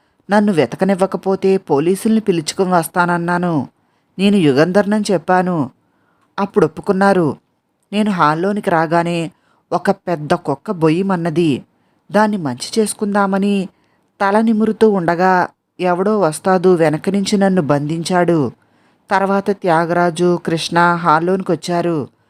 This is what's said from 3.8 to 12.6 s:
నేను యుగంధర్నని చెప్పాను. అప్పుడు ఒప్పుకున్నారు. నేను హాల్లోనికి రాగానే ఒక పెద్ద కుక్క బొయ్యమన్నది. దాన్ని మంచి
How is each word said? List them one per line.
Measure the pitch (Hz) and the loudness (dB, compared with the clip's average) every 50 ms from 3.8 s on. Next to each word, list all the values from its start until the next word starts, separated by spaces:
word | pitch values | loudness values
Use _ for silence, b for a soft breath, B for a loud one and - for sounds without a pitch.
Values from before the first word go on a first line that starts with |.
| _ _ _ _ _ _ _ - | _ _ _ _ _ _ _ -2
నేను | 190 202 202 | 0 2 2
యుగంధర్నని | 202 165 147 127 131 156 175 180 202 202 196 208 214 202 - 196 | 4 4 4 4 4 2 2 2 0 0 2 0 -2 0 0 -2
చెప్పాను. | 165 151 - 185 185 180 185 180 160 135 - - _ _ _ _ _ _ _ _ _ _ _ _ - | -2 0 0 0 0 2 0 -2 -2 -4 -4 -8 _ _ _ _ _ _ _ _ _ _ _ _ -6
అప్పుడు | 202 196 - 202 165 | -6 -2 0 2 0
ఒప్పుకున్నారు. | 151 - - - - 196 190 196 196 196 185 170 143 113 - _ _ _ _ _ _ _ _ _ _ 196 | 0 0 -4 -4 -2 0 2 2 2 2 2 2 0 -2 -6 _ _ _ _ _ _ _ _ _ _ -4
నేను | 208 214 214 | -4 -2 -2
హాల్లోనికి | 196 175 156 147 156 160 175 196 208 208 - 196 | 0 2 2 2 2 0 -2 -2 -4 -4 -2 0
రాగానే | 180 160 165 156 165 170 170 170 175 170 165 156 - _ _ _ _ _ _ _ - | 0 0 0 0 0 0 0 0 -2 -4 -4 -6 -10 _ _ _ _ _ _ _ -6
ఒక | 175 - 202 | -4 -4 -4
పెద్ద | 190 - _ 185 175 156 151 143 180 | -6 -6 _ -6 -6 -6 -2 -2 -2
కుక్క | 170 - - 139 - _ - | -2 -2 -4 -6 -6 _ -8
బొయ్యమన్నది. | 208 170 160 160 156 175 190 196 190 170 165 175 156 165 175 156 131 107 - _ _ _ _ _ _ _ _ - 156 | -4 0 0 2 2 0 0 -2 -2 -2 -4 -2 -2 0 0 0 0 -2 -6 _ _ _ _ _ _ _ _ -4 0
దాన్ని | 202 214 214 208 | 0 0 0 0
మంచి | 196 160 139 120 127 | -2 -4 -6 -8 -8